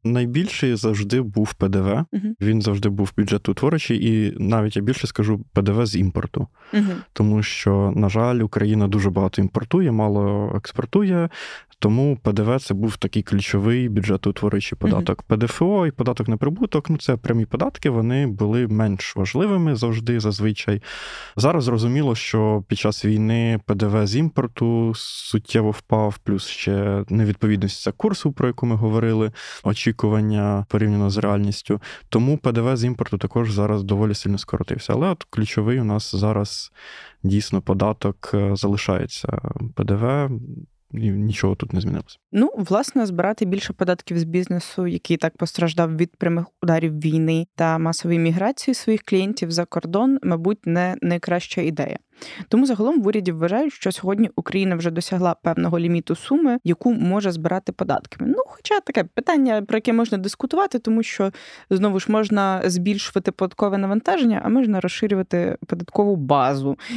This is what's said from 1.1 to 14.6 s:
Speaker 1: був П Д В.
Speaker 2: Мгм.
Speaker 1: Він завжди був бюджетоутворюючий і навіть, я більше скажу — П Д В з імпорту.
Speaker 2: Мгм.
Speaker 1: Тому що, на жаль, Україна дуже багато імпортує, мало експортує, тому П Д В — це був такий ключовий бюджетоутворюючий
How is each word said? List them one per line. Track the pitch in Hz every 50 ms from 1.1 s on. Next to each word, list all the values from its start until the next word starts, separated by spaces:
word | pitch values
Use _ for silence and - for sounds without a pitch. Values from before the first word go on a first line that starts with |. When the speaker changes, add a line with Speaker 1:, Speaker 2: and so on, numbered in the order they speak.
| 117 131
Speaker 1:
був | 127 104 - 107 107 - -
П | - 98 98
Д | 98 98
В. | 95 98 101 135 165 -
Speaker 2:
Мгм. | - 196 202 214 226 -
Speaker 1:
Він | 98 107 110 110
завжди | 101 110 101 101 104 101
був | 98 104 98 95 -
бюджетоутворюючий | - 104 98 101 101 - 110 98 - 143 151 165 156 - - 117 - -
і | 117 110 107 107 101 - -
навіть, | - 98 117 110 107 107 -
я | 98
більше | 101 117 131 - -
скажу — | - - - 104 110 107 101 - _ -
П | 101
Д | 98 101
В | 101 113 120
з | 104 110
імпорту. | 98 98 92 - 85 82 - - - - - _ _ - - -
Speaker 2:
Мгм. | 208 208 190 175 - - _ _
Speaker 1:
Тому | - 107 104 107 107 104
що, | - - - - 101 98 98 98 98 -
на | - 104 95
жаль, | 101 113 117 123 123 117
Україна | 110 104 - 104 104 104 107 107 101
дуже | 101 101 104 95 98
багато | 85 95 98 98 - -
імпортує, | 98 95 - - 117 - - 185 185 139
мало | 113 107 107 104 101 101 101 101 101 101 104 - -
експортує, | 107 - - - - 117 - - 202 208 185 180 170 170 165 - - - - - - - _ _ -
тому | - 104 110 123 139 147 135 - -
П | 110 101
Д | 92 -
В — | 113 127 135
це | - - 101
був | 98 110 110 -
такий | - - 101 - 110 -
ключовий | - 104 98 95 - - 98 101 113 120 127 123 117
бюджетоутворюючий | 104 104 95 107 95 95 - 101 98 - 104 104 101 101